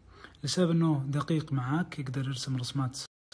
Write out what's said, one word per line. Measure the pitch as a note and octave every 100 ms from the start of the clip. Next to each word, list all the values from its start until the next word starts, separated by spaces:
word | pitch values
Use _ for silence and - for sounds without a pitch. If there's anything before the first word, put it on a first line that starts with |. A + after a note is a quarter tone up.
| - - - -
لسبب | C#3+ F#3 E3+
إنه | E3 E3 C#3+ C3+
دقيق | C#3+ D3 D#3+ -
معاك، | C#3 B2+ D#3 F3+ -
يقدر | B2+ C3+ C3
يرسم | C3 - B2+
رسمات | B2 C#3 B2+ - - _ _